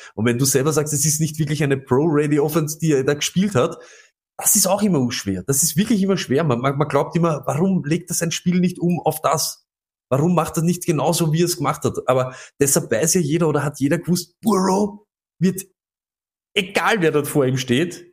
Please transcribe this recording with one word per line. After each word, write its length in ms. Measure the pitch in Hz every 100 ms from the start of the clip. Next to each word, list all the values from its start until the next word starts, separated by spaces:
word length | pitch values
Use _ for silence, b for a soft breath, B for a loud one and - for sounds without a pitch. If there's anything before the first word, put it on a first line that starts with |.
| B
Und 100 | -
wenn 140 | 117 120
du 60 |
selber 280 | 135 131 147
sagst, 200 | 147 147
es 120 | 143
ist 160 | 151 151
nicht 180 | 156 -
wirklich 240 | 151 151
eine 140 | 143 135
Pro-Ready 600 | - 127 165 147 151 147
Offense, 380 | 151 165 151 -
die 140 | 160
er 120 | 135
da 100 | 135
gespielt 400 | 147 - 175 202
hat, 240 | 123 170 - B B B _ _ -
das 200 | - 208
ist 100 | 180
auch 160 | 202
immer 280 | 208 151 123
schwer. 300 | - 101 95
Das 180 | 110 139
ist 140 | - 160
wirklich 260 | 220 208
immer 140 | 190 185
schwer. 260 | - 135
Man, 160 | 160 117
man, 160 | 135 143
man 120 | 151
glaubt 280 | 143 147 170
immer, 260 | 165 139 131
warum 380 | 135 190 180
legt 260 | 143 175 -
er 40 |
sein 180 | - 165
Spiel 280 | - 180 180
nicht 180 | 180 180
um 200 | 175 165
auf 200 | 160 -
das? 460 | 135 156 - - _ _ _ _ _
Warum 240 | 131 170
macht 240 | 170 - 170
er 40 |
nicht 220 | 165 175
genauso, 480 | - 147 143 165 156
wie 100 | 156
er 40 | 175
es 100 | -
gemacht 280 | 139 151
hat? 120 | 117 - -
Aber 280 | 127 127 B B -
deshalb 300 | 139 175 -
weiß 240 | 110 160
ja 60 | 185
jeder 280 | 143 165 160
oder 140 | 143
hat 160 | 143 -
jeder 200 | 139 170
gewusst, 400 | 170 175 - _
Burrow 680 | 220 190 185 190 208 - _ _ _ -
wird, 220 | 185 185 - _ _ _ _ _ _ _ _
egal 460 | 202 185 - 175 220
wer 120 | 160
dort 160 | 147 143
vor 180 | 147 131
ihm 100 | 127
steht, 560 | - 123 120 - -